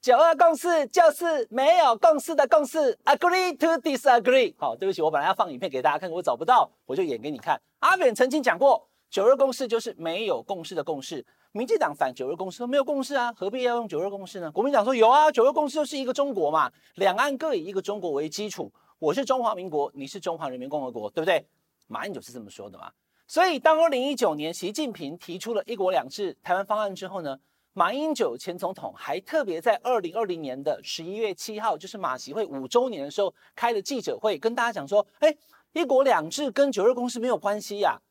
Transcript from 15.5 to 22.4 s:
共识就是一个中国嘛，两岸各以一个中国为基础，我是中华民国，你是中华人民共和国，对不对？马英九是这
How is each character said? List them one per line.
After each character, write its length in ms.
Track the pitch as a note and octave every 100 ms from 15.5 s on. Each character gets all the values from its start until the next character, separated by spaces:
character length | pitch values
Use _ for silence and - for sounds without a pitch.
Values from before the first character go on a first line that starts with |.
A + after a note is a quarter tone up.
共 160 | D#4 D4
识 80 | D4+
就 80 |
是 120 | D4 D4
一 80 |
个 80 | C4
中 220 | B3+ C#4+
国 160 | G#3+ D3
嘛， 180 | D#3+ E3 _ _ -
两 200 | G3 F#3+
岸 220 | C#4 C4+
各 160 | D#4
以 100 | A#3+
一 80 | E3
个 80 | F#3+
中 200 | F#3 G#3
国 100 | F3
为 180 | C#3 D#3
基 220 | D#3 G#3
础， 220 | - - _ _ _
我 160 | D#3
是 100 | F#3+
中 160 | C4+ C4
华 140 | A#3
民 160 | G#3 F#3
国， 180 | D3+ C#3+
你 100 | -
是 140 | C3+ G3+
中 180 | F3+ E3
华 120 | D3+
人 100 | B2+
民 100 | B2+
共 120 | D3
和 100 | C3
国， 180 | A#2 G#2+
对 120 | -
不 20 |
对？ 220 | D#3+ E3 - _ _ _ _
马 180 | A2 F3
英 40 |
九 80 | D3+
是 120 | -
这 80 | A#2+